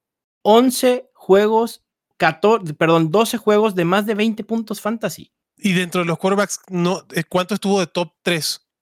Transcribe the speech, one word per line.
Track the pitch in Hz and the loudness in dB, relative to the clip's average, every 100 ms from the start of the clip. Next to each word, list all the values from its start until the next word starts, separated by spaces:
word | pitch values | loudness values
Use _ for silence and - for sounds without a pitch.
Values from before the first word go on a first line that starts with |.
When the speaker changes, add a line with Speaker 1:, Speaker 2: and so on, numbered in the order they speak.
| _ _ _ _ | _ _ _ _
Speaker 1:
once | 202 226 262 - 254 247 - | 4 4 4 2 0 0 -6
juegos, | _ - 190 214 220 240 - _ _ _ - | _ 2 4 4 0 -2 -6 _ _ _ -2
catorce, | 165 156 208 226 170 | -2 2 2 2 -2
perdón, | 151 165 165 160 | -2 2 2 2
doce | 202 226 226 | 0 0 -2
juegos | 208 208 220 | 0 2 2
de | 185 | 0
más | 170 196 208 | 0 0 0
de | |
veinte | 208 226 214 | -2 -2 -4
puntos | 214 226 214 208 | -6 -6 -6 -8
fantasy. | 208 226 190 - - _ _ _ | -6 -6 -8 -10 -18 _ _ _
Speaker 2:
Y | 202 | -2
dentro | 180 175 180 | -2 -2 -2
de | 170 | -2
los | 165 | -2
quarterbacks, | 190 202 196 - - | -2 0 -2 -8 -8
no, | 180 175 190 - | -4 -2 -4 -6
eh, | 170 - | -8 -4
¿cuánto | 180 180 | -4 -2
estuvo | 202 196 196 | -4 -2 -2
de | 170 | -2
top | 175 170 _ | -4 -8 _
tres | 190 165 - - _ _ | -4 -4 -4 -10 _ _